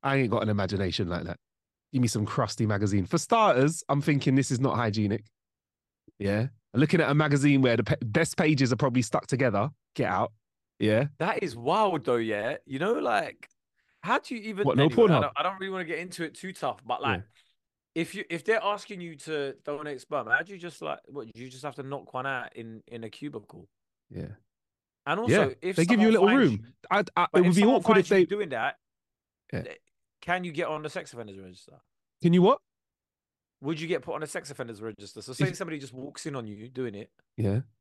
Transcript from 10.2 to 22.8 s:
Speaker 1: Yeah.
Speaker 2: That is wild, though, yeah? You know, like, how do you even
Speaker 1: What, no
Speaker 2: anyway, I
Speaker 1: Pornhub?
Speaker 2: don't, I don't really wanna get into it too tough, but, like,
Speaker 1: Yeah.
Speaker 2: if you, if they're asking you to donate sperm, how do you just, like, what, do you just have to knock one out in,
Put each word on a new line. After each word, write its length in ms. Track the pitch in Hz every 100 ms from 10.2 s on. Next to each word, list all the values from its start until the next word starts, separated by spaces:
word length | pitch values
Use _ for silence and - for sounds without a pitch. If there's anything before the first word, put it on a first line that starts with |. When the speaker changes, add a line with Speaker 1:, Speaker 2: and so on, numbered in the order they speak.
| 117 _ _ _ _ _
Speaker 1:
Yeah. 300 | 104 107 143 -
Speaker 2:
That 240 | 170 -
is 120 | 180
wild, 500 | 117 120 190 208 165 -
though, 100 | 123
yeah? 400 | 113 104 110 147
You 140 | _ 135
know, 160 | 180
like, 540 | 233 269 - 147 - - _ _ _ _ _
how 160 | 165 254
do 160 | -
you 60 | 240
even 220 | 214 196
Speaker 1:
What, 120 | 202 -
no 80 |
Speaker 2:
anyway, 100 | 175
I 120 | - 220
Speaker 1:
Pornhub? 140 | 151
Speaker 2:
don't, 120 | 139 -
I 60 |
don't 180 | 160 190
really 120 | 190
wanna 120 | 190
get 140 | 170 160
into 260 | 180 175
it 100 | 165
too 180 | - 185
tough, 280 | 180 143 113 117
but, 160 | 120
like, 180 | 139 117
Speaker 1:
Yeah. 840 | 101 _ _ _ _ _ _ -
Speaker 2:
if 120 | 165
you, 100 | 196 -
if 140 | 170
they're 200 | - 220
asking 380 | 196 208 - 202
you 140 | 175 151
to 400 | 160 156 139 135
donate 360 | - 147 147 135
sperm, 260 | - 147 110
how 140 | -
do 100 | 170
you 60 | 196
just, 220 | 175 -
like, 200 | 156 143
what, 220 | - 139 113
do 100 | 110
you 80 | 127
just 140 | 127
have 100 | 143
to 80 | 135
knock 320 | 135 139 90
one 120 | 127 135
out 300 | 131 - -
in, 260 | 113 113